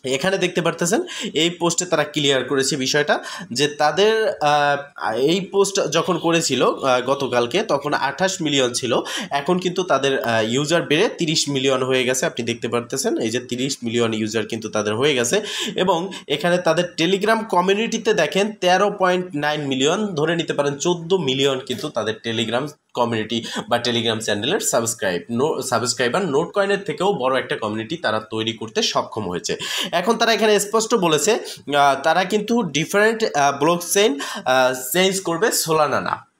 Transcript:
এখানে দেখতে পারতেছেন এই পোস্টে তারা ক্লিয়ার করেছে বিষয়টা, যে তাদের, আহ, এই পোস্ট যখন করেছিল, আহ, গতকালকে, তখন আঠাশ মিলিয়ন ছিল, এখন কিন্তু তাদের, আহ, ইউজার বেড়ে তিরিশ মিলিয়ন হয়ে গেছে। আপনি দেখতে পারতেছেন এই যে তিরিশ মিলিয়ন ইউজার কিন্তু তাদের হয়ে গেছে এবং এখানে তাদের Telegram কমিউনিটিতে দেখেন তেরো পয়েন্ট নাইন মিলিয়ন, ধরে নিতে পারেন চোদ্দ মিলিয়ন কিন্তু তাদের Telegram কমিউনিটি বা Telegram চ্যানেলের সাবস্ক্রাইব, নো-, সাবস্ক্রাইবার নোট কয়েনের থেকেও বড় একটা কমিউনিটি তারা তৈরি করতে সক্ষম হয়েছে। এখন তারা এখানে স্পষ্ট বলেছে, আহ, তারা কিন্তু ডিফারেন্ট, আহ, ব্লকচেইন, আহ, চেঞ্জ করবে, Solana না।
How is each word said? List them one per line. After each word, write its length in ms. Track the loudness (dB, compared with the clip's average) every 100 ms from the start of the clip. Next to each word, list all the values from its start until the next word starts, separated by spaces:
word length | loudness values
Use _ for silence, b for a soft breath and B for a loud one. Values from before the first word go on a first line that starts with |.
এখানে 340 | -2 0 0 2
দেখতে 240 | 0 0
পারতেছেন 400 | -2 0 0 0 -2 B -4
এই 160 | 0 0
পোস্টে 340 | 2 -2 0 0
তারা 180 | 0
ক্লিয়ার 400 | 0 0 2 2
করেছে 320 | 2 0 0 -2
বিষয়টা, 480 | 0 0 2 0 B B -8
যে 160 | -2 -2
তাদের, 600 | 2 0 4 4 4 0
আহ, 840 | 0 2 4 2 0 -4 -6 -4
এই 260 | 0 2 2
পোস্ট 400 | 0 2 2 2 0
যখন 280 | 0 0 0
করেছিল, 480 | 2 2 2 2 2
আহ, 340 | 2 2 2 2
গতকালকে, 560 | 0 2 0 2 0
তখন 320 | 0 -2 0
আঠাশ 480 | 0 -2 0 -2 0
মিলিয়ন 300 | 0 2 2
ছিল, 280 | 0 0 -2 B B -4
এখন 280 | -2 0 0
কিন্তু 240 | 0 -4
তাদের, 400 | 0 2 2 0
আহ, 180 | 0 0
ইউজার 420 | 2 0 2 0
বেড়ে 260 | 2 2 2
তিরিশ 400 | 0 -2 0 0
মিলিয়ন 340 | 0 0 0
হয়ে 220 | 2 2
গেছে। 220 | 2 0 -2
আপনি 180 | -2
দেখতে 240 | -4 -4 -2
পারতেছেন 500 | -4 -4 -4 -2 -2
এই 120 | -2
যে 100 | -2
তিরিশ 380 | -6 -4 -4 -4
মিলিয়ন 320 | -4 0 0
ইউজার 320 | 0 -2 -2 -4
কিন্তু 220 | -6 -4
তাদের 280 | -2 -2 0
হয়ে 180 | 2
গেছে 280 | 2 0 0 B B -6 -2
এবং 340 | 0 0 -2 B -6
এখানে 300 | -2 0 2
তাদের 260 | 2 0 0 -2
Telegram 460 | 0 2 2 0
কমিউনিটিতে 680 | 2 0 2 0 0 -2 0
দেখেন 380 | 2 2 0 -2
তেরো 380 | 0 2 4 2 2
পয়েন্ট 280 | 2 2 -2
নাইন 320 | -4 -2 -2 -2
মিলিয়ন, 400 | 0 2 2 -2
ধরে 300 | 0 0 0
নিতে 160 | -2
পারেন 220 | 0 -2
চোদ্দ 400 | 0 -2 -2 0
মিলিয়ন 460 | 0 0 2 0 0
কিন্তু 280 | -6 -8 -6
তাদের 260 | -4 -4 -4
Telegram 440 | -4 -4 -2 -2 -4 -12 _
কমিউনিটি 500 | -2 0 0 -2 -4 -4 B -2
বা 100 | -2
Telegram 400 | 0 0 0 -2
চ্যানেলের 420 | -2 -2 -2 -2
সাবস্ক্রাইব, 640 | 0 0 -2 -2 -2 -2 -4
নো-, 320 | 0 0 -2
সাবস্ক্রাইবার 640 | -2 -2 -2 0 0 0 0
নোট 260 | 0 0
কয়েনের 320 | -2 0 -2
থেকেও 280 | -4 -2 0
বড় 260 | 0 0 0
একটা 180 | -2 -4
কমিউনিটি 400 | -4 -4 -6 -4
তারা 240 | -2 -2
তৈরি 320 | -4 -4 -4
করতে 300 | -6 -6 -2
সক্ষম 460 | 0 -2 -2 -6 -4
হয়েছে। 280 | -6 -4 -6 B B -2
এখন 240 | -2 0 0
তারা 160 | 2
এখানে 280 | 2 4 2
স্পষ্ট 340 | 2 -2 2
বলেছে, 380 | 2 4 4 2
আহ, 640 | 0 -2 -12 -2 4 4 4
তারা 220 | 2 2
কিন্তু 380 | 2 -2 2 0
ডিফারেন্ট, 600 | 0 -2 0 2 2 2
আহ, 340 | 0 2 2 4
ব্লকচেইন, 600 | 2 2 0 2 2 0
আহ, 540 | -6 -6 2 4 4 2 -2
চেঞ্জ 280 | 2 2 0
করবে, 280 | -2 0 0
Solana 520 | 0 0 2 2 0
না। 300 | -2 -6 -8